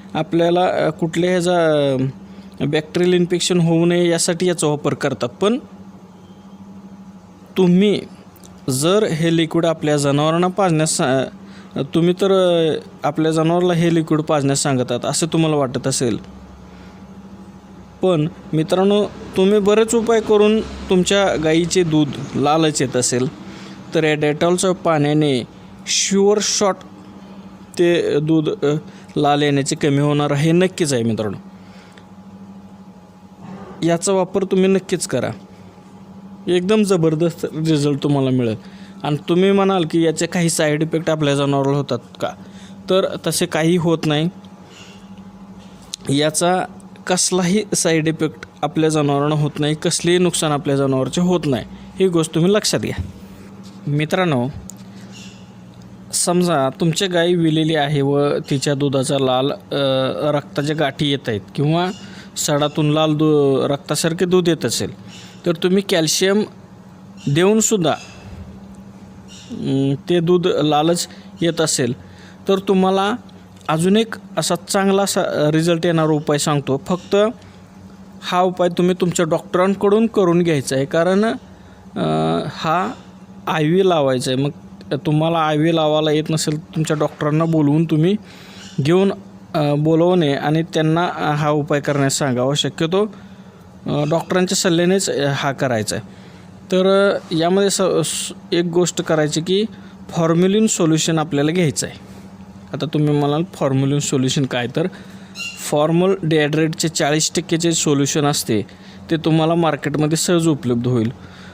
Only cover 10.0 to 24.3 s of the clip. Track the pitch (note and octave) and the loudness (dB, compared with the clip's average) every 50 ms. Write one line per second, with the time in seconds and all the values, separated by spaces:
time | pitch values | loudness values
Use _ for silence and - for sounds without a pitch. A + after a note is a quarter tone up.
10 | C#3+ C#3+ C#3 C#3+ D3+ D#3+ E3 E3+ F3+ F3+ F3+ - G3 F3+ D#3+ D#3 D#3 D#3+ - - | 2 2 2 2 2 2 2 2 0 0 0 2 2 2 2 2 0 0 0 0
11 | E3 B2+ C3 C3+ - - - - - - - - - - - - C#3 C#3+ - E3 | 0 2 0 0 -2 -4 -8 -14 -20 -20 -20 -20 -16 -8 -6 -6 -4 -2 0 2
12 | E3+ F3 F3+ F3+ G3 G3 G3 F#3+ F#3 F3 F3 E3+ D#3+ D#3 C#3 - - - - - | 2 2 2 2 2 2 4 4 4 4 2 2 2 0 0 -2 -6 -12 -10 -6
13 | - C#3+ D3 D#3 D#3 D#3+ D#3+ D#3+ D#3 D#3+ E3+ F3 F3+ F3+ F3 E3 E3+ E3+ E3 E3 | -4 -4 0 0 0 2 2 2 2 2 2 2 2 2 2 2 2 2 2 2
14 | D#3+ - D#3 D3+ D#3 - D#3+ D3 C3+ C#3 C#3 C#3 - D3+ C3+ B2 B2 B2 A#2+ A#2 | 0 0 0 0 0 0 0 0 2 0 0 0 0 0 0 0 0 -2 -4 -4
15 | - - C#3+ - F3+ E3 - E3 D#3+ D#3 D3+ D3 C#3 B2 C#3 B2+ - C#3 C3+ - | -4 -4 -2 -2 -2 0 0 2 2 2 2 0 0 -2 -2 -4 -4 -4 -2 -2
16 | C3+ A#2 G2 - - - - - - - - - - - - - - - - - | -2 -2 -2 -4 -8 -12 -18 -20 -20 -20 -20 -20 -20 -20 -20 -20 -20 -20 -20 -20
17 | - - - - - - - - - - - - - - - - - - - - | -20 -20 -20 -20 -20 -20 -20 -20 -20 -20 -20 -20 -20 -20 -20 -20 -20 -20 -8 -2
18 | F#3 F#3 F3+ D3+ D3+ E3 - - - - - D#3 D#3 - F#3 F#3 F#3+ G3+ G3+ G#3 | 0 2 2 2 0 -2 -6 -10 -8 -4 -2 -2 0 0 2 2 4 4 4 2
19 | G3+ - - - - - - F#3+ F#3+ G3 G#3 G#3+ F#3+ G#3 G#3 A3 A3+ A3 A#3+ A#3 | 0 -2 -6 -12 -14 -6 0 2 4 4 4 4 4 4 4 4 4 2 2 0
20 | G#3+ A#3 A#3 A3 G#3+ - G#3+ G#3 G#3 G#3+ A3 A3 - - - - - - G3 F3+ | 2 2 2 2 2 4 4 4 6 4 4 2 0 -4 -8 -8 -2 0 2 2
21 | F3 - G3 G3+ G3 F3+ A2+ D3+ D#3 D#3+ D#3+ E3 F3 E3+ - F#3 F3 D#3+ D#3 D3+ | 4 4 2 2 2 2 2 0 2 2 2 2 2 2 2 2 2 4 2 2
22 | D3+ C#3 G2+ A#2+ C#3 - - B2 C3+ C#3+ D3+ D#3+ D#3+ D#3 D3 - C#3+ A#2 - B2+ | 2 0 -2 -6 -8 -6 -2 0 2 2 4 4 2 2 2 0 -2 0 0 0
23 | B2 - C3 A#2+ B2+ C3 - - - - - - - - - - - - - E3 | 0 0 0 0 -2 -2 -6 -10 -16 -18 -16 -16 -16 -18 -18 -18 -8 -4 0 2
24 | D#3 D#3 D3+ D3+ D3 D3 | 2 2 2 2 2 0